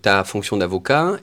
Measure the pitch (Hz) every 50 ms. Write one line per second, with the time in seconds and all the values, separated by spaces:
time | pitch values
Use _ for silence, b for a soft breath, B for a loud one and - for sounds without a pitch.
0 | - 107 98 98 92 - - 104 - - 107 101 90 87 95 90 90 - 135 151
1 | 165 180 196 -